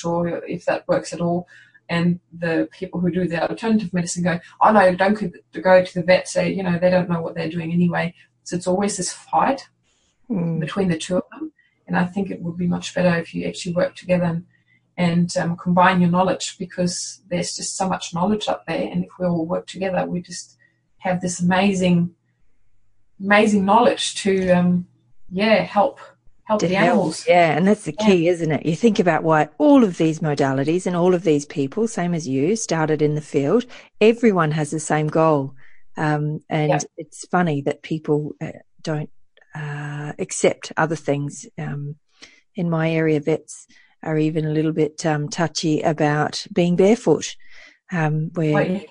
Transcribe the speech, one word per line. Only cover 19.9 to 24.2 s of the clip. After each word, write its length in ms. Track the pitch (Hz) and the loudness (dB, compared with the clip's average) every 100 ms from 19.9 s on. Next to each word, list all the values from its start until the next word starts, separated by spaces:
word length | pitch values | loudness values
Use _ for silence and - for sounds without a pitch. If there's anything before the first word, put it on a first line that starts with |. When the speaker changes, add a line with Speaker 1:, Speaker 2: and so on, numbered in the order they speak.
| 180 | -4
Speaker 1:
we 160 | 170 175 | -4 -6
just 360 | 175 175 - _ _ _ _ _ | -8 -14 -16 _ _ _ _ _
have 220 | 190 180 | -4 -2
this 200 | 180 175 | -4 -2
amazing, 760 | 175 185 202 185 180 175 175 - _ _ - _ _ - _ _ _ _ | 0 2 2 2 2 2 0 -6 _ _ -20 _ _ -20 _ _ _ _
amazing 460 | 196 208 220 202 | 2 4 6 4
knowledge 400 | 190 220 240 - - - | 4 4 4 2 -4 -4